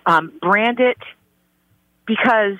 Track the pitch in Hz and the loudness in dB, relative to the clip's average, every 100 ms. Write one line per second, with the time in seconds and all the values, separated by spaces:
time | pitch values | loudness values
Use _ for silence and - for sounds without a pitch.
0 | - 165 160 - 175 202 226 240 247 - | 0 0 0 -6 -2 0 0 0 -2 -2
1 | - - _ _ _ _ _ _ _ _ | -12 -20 _ _ _ _ _ _ _ _
2 | - 214 254 226 202 196 | -6 -2 0 0 -2 -6